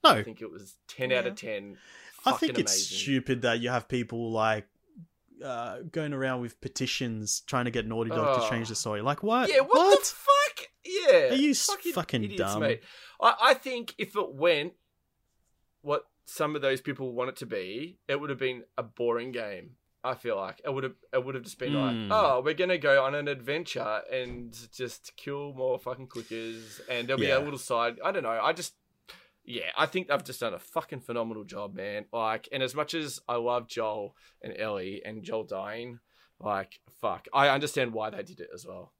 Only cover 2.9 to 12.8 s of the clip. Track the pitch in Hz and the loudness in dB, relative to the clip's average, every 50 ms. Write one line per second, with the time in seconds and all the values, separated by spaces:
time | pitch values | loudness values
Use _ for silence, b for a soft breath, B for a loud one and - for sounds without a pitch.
2.9 | 92 98 107 135 139 131 127 - 131 120 117 120 117 117 117 120 127 120 - _ | -4 -4 -2 0 0 0 2 0 -2 2 2 2 2 2 0 0 -2 -2 -2 _
3.9 | - 123 120 104 120 117 117 113 113 110 110 110 110 107 98 _ _ _ _ _ | -2 -2 -2 -2 -4 -6 -4 -2 0 2 4 2 2 0 -2 _ _ _ _ _
4.9 | 311 240 165 _ _ _ _ _ - - 127 139 123 117 120 117 95 123 131 156 | _ -20 -20 _ _ _ _ _ -20 -14 -10 -8 -6 -6 -6 -6 -8 -10 -10 -6
5.9 | - 170 156 147 143 135 135 131 127 123 120 120 - _ - - - - 131 131 | -4 -4 -2 -2 -2 -2 -2 -2 -2 -2 -4 -6 -8 _ -12 -10 -4 -4 -4 -2
6.9 | - - 135 120 113 110 107 101 - - - - - 127 120 123 113 120 110 110 | -2 -2 -2 -2 -2 -4 -2 -4 -4 -4 -4 -2 0 0 0 0 0 -2 -2 -2
7.9 | 113 113 117 117 113 110 - 143 135 127 117 110 120 117 113 113 113 - - 117 | -2 -2 -2 0 0 0 2 4 4 4 2 2 0 0 -2 -2 -4 -4 -2 -2
8.9 | 107 104 107 135 143 - - 202 226 247 254 294 - 269 539 - 466 294 349 392 | -2 0 0 0 0 0 0 2 2 4 4 6 6 4 6 8 8 8 10 10
9.9 | 403 - - - - - - - 554 571 571 571 - - - - _ _ _ - | 10 8 8 2 -4 -2 4 6 6 6 6 2 0 -6 -14 -16 _ _ _ -4
10.9 | 370 392 359 302 208 170 147 127 - 262 285 302 262 - - - 403 370 - 349 | -4 2 6 8 8 8 8 6 4 4 4 4 4 2 2 0 -2 -2 -4 -4
11.9 | 330 - 165 - - 120 107 104 101 101 98 98 101 107 135 139 117 - | -2 -2 -2 0 -2 -2 -2 -2 -2 -2 0 0 0 2 2 2 0 0